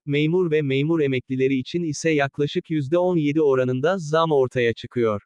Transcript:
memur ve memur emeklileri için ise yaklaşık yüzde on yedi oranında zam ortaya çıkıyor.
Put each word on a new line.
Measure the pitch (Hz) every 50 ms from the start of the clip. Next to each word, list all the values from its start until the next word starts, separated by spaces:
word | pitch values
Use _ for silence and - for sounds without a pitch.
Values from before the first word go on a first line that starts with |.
| -
memur | 147 143 147 151 156 170 185 185 165
ve | 156 156
memur | 151 135 135 135 143 156 170 160
emeklileri | 147 135 131 127 - - 131 131 131 135 135
için | 131 127 - - 175 175
ise | 156 143 - - 165
yaklaşık | 156 147 139 139 - - 143 147 - 180 - -
yüzde | 160 156 139 131 170
on | 175 180 180 180
yedi | 165 147 147 143 160
oranında | 156 139 131 131 127 123 127 127 139 165 190
zam | 196 156 147 156 165 165 160
ortaya | 151 139 131 123 - 127 120 117 110
çıkıyor. | - - - - 123 117 110 104 101 -